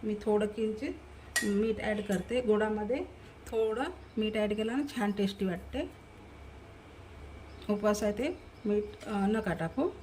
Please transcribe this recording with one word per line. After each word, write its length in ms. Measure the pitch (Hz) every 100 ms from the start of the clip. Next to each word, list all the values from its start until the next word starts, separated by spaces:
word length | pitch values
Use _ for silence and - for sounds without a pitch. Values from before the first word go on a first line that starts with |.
मी 120 | 220 208
थोडं 240 | - 208 214
किंचित 480 | 208 220 214 285 - - - - -
मीठ 360 | 214 202 220 214
ॲड 220 | - 208
करते. 400 | 202 190 180 240
गोडामध्ये 560 | 208 214 214 214 208 262 370 - - - -
थोडं 360 | 226 220 220 294 359 - -
मीठ 200 | 214 214
ॲड 160 | 208
केलं 240 | 208 220 247
ना 60 | 285 -
छान 160 | 208
टेस्टी 340 | 202 196 - 190
वाटते. 440 | 175 - 254 349 - - - - - - - - - - - - - - - - - -
उपवास 340 | 208 208 208
आहे 80 | 214
ते 280 | 208 277 359 - - 214
मीठ, 180 | 208 208 - -
अ, 60 |
नका 420 | 208 196 220 214
टाकू. 360 | 165 165 - 330 -